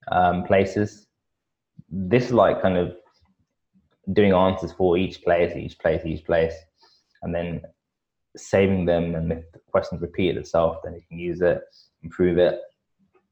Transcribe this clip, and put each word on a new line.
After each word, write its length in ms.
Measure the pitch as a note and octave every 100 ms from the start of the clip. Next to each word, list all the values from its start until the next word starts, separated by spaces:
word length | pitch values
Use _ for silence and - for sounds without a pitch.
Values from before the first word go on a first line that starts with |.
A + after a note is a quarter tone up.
| -
um, 320 | F2+ F2+ F2+
places. 640 | F2+ G2 F#2 G#2 G#2 - _ _ _ _ _ _ _ - _
This 360 | F2+ F2+ B2 B2
is, 80 |
like, 280 | A#2 F2+ D2+
kind 160 | F#2+ F2+
of 180 | F2 - _ _ _ _ _ _ _ _ _ _ G2
doing 200 | F#2+ G2+
answers 400 | F2+ F#2+ F#2 E2+
for 240 | - F2+ F2
each 260 | F2+ -
place, 320 | F2+ F2 E2+ -
each 240 | - -
place, 260 | - - E2
each 180 | D#2+
place, 300 | - E2 E2 - _ _ _ _ _ _
and 100 | F2
then 280 | E2+ F2 D#2 - _ _ _ _ _ _ -
saving 500 | - G2 G2 F#2+ F2
them. 300 | E2+ E2+ E2
And 160 | E2
if 200 | E2 -
the 60 | - _
questions 300 | G2 - E2+
repeat 360 | E2+ - F2 -
itself, 400 | - E2 E2 -
then 100 | F2
you 80 | E2+ -
can 80 | E2
use 240 | F2 E2
it, 200 | F2 - - _ _ _
improve 340 | E2 - F2+ F2
it. 220 | F2 - - _ _ _ _ _ _